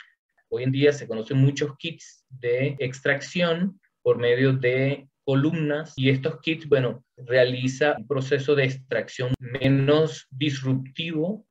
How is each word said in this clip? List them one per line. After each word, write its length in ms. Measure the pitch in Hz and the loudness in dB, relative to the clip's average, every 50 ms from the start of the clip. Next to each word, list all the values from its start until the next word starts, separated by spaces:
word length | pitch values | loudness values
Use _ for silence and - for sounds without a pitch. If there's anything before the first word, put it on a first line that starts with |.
| - _ _ _ _ _ _ _ _ - | -20 _ _ _ _ _ _ _ _ -8
Hoy 140 | - 117 127 | -6 -4 -2
en 80 | 131 | -2
día 220 | 131 135 143 147 143 | 0 2 4 2 2
se 140 | 135 123 110 | 2 -4 -8
conocen 300 | 113 110 110 - 139 135 | -8 -8 -6 -2 2 4
muchos 380 | 135 143 143 - 151 139 - - | 4 4 4 2 -4 -4 -6 -8
kits 480 | - 165 156 - - - - _ _ _ | -12 -12 -12 -12 -18 -20 -20 _ _ _
de 460 | 131 127 - 120 120 127 135 147 135 - | -16 -8 -4 -2 0 0 0 -2 -2 -4
extracción 1000 | 135 127 - - - 143 139 139 - - - 180 175 170 165 170 180 202 - _ _ _ _ _ - | -6 -6 -6 -4 -2 -2 0 -2 -2 -6 -4 -2 0 0 0 0 -2 -4 -4 _ _ _ _ _ 0
por 140 | 123 120 117 | 0 0 2
medio 360 | 120 120 120 123 131 135 131 | 2 2 2 4 4 2 2
de 560 | 131 127 123 127 131 135 135 143 139 - _ _ _ - | 2 2 0 2 2 0 0 -2 -4 -8 _ _ _ -4
columnas, 680 | - 135 135 139 156 160 165 156 147 147 147 160 156 - | 0 2 2 2 2 0 0 -2 -2 -2 -4 -6 -8 -6
y 160 | - 131 135 | 0 2 2
estos 280 | 139 131 - 123 - - | 2 2 0 -4 -6 -6
kits, 300 | - 160 160 160 - 147 | -4 -6 -6 -4 -2 2
bueno, 340 | 139 135 127 120 107 - _ _ _ - | 2 2 2 0 -4 -6 _ _ _ -16
realiza 760 | 127 - 123 127 123 127 127 127 127 131 131 - 156 147 147 - | -8 0 2 2 4 2 2 0 -2 -2 0 2 2 2 0 0
un 100 | - - | -4 -4
proceso 460 | 139 131 131 - 147 139 135 - 147 | -4 -4 -2 -2 -2 -2 2 2 2
de 120 | 139 135 | 2 2
extracción 680 | 131 131 - - - - 110 107 - - - 131 127 127 - | 0 -2 -4 -8 -6 -4 -4 -4 -6 -8 -6 -4 -2 -2 -4
menos 880 | 127 120 123 135 131 135 139 139 135 139 147 151 160 151 - - - _ | -4 -6 -6 0 2 4 4 4 4 4 4 4 4 2 -2 -8 -16 _
disruptivo 1160 | - 127 - 143 135 - 131 131 131 135 - - - - 165 165 170 151 156 180 214 214 - - | -8 -4 -2 -2 -2 -2 -2 -2 -2 -2 -2 -6 -10 -10 -8 -6 -4 -2 -2 -2 -4 -6 -10 -10